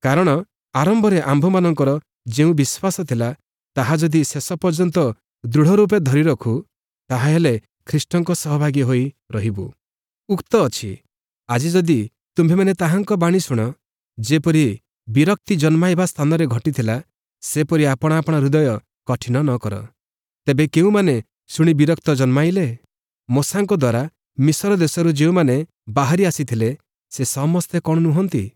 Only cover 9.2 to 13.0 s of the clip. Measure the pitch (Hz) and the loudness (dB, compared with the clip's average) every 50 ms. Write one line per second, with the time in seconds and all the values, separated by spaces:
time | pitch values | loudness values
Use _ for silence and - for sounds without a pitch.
9.2 | _ _ - 107 98 113 107 98 92 71 64 _ _ _ _ _ _ _ _ _ | _ _ -8 -6 -4 -4 -6 -6 -10 -12 -14 _ _ _ _ _ _ _ _ _
10.2 | _ _ 202 175 - _ - 226 185 131 - - - 107 92 - _ _ _ _ | _ _ -4 -4 -4 _ 0 2 2 2 -2 -6 -10 -10 -12 -14 _ _ _ _
11.2 | _ _ _ _ _ - 120 123 135 165 170 185 180 165 165 123 104 110 _ _ | _ _ _ _ _ -4 -2 -2 -2 0 0 0 2 2 2 0 0 -4 _ _
12.2 | _ _ _ - 170 165 165 185 196 190 190 - 180 160 160 196 | _ _ _ 0 2 2 4 2 2 2 0 0 0 0 0 0